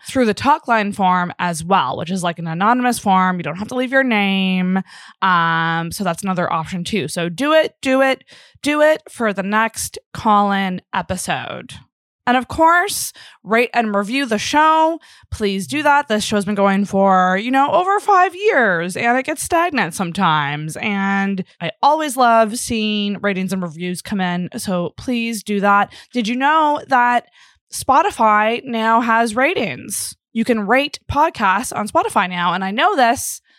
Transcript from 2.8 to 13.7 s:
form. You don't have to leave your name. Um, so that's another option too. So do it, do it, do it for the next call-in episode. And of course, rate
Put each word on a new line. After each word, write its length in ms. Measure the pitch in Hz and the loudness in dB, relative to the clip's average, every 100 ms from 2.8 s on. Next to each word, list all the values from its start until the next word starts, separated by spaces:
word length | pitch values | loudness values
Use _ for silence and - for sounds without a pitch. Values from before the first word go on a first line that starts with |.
| 247 233 | 0 0
form. 400 | 208 185 185 180 | 2 2 2 0
You 40 | |
don't 160 | 156 170 | -4 -8
have 100 | 214 | -6
to 60 | |
leave 180 | 254 254 | -4 -2
your 120 | 269 | 0
name. 760 | 262 214 196 190 190 185 180 190 - - - - | 2 2 0 0 0 0 0 -2 -4 -12 -20 -4
Um, 680 | 190 175 165 165 165 165 170 | 0 2 2 0 0 -2 -4
so 100 | - | -4
that's 180 | 185 170 | -4 -4
another 300 | 196 180 175 | -4 -2 -2
option 320 | 165 156 185 | -2 -4 -6
too. 240 | 170 202 151 | -4 -4 -4
So 200 | - 175 | -4 -6
do 240 | 165 285 | -2 2
it, 240 | 311 311 - | 2 2 -2
do 200 | 262 262 | 0 2
it, 240 | 269 262 _ - - _ | 2 0 _ -20 -20 _
do 180 | 277 294 | -2 2
it 220 | 302 311 - | 4 2 -4
for 220 | - 220 | -6 -4
the 100 | 196 | -2
next 560 | 190 214 226 - - - - | -2 0 0 -4 -10 -12 -16
call-in 680 | - 226 208 202 196 190 180 - | -4 2 4 4 0 -2 -6 -6
episode. 800 | 196 170 185 - 139 - - - - - _ _ _ | -6 -6 -6 -4 -6 -6 -12 -14 -18 -20 _ _ _
And 120 | - 247 | 0 0
of 100 | 240 | 0
course, 680 | - 330 349 381 - - - - - | 2 4 4 2 -4 -8 -12 -20 -18
rate 280 | - 226 247 | -2 0 2